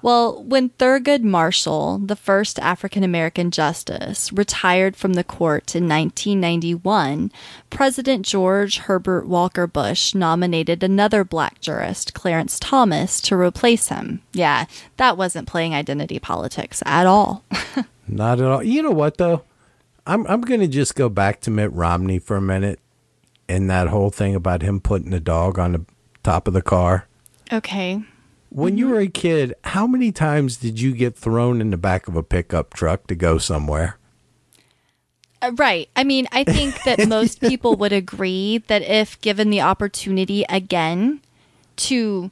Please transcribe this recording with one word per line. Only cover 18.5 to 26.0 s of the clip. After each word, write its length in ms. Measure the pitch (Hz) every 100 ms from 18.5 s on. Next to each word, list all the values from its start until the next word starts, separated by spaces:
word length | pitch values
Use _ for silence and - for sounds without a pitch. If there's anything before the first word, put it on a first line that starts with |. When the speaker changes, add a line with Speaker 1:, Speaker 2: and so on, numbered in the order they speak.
| 131
Speaker 2:
You 180 | 214 277
know 80 | 311
what, 280 | 165 151 -
though? 260 | 175 165 - _ _ _ _ _ -
I'm, 180 | 196 220
I'm 160 | 214
gonna 260 | 240 240 185
just 280 | 135 139 -
go 140 | 123
back 320 | 101 98 107
to 100 | -
Mitt 200 | 107 104
Romney 440 | 87 85 87 92 92
for 180 | - 101
a 40 |
minute 380 | 98 95 101 - _ _ _ _ _ _ -
and 220 | 92 95
that 200 | 92 87
whole 200 | 101 98
thing 240 | - 98
about 300 | 98 87 90
him 160 | 85 98
putting 300 | - 101 -
the 80 | 92
dog 400 | 80 82 90 95
on 140 | 87
the 120 | 85 85 _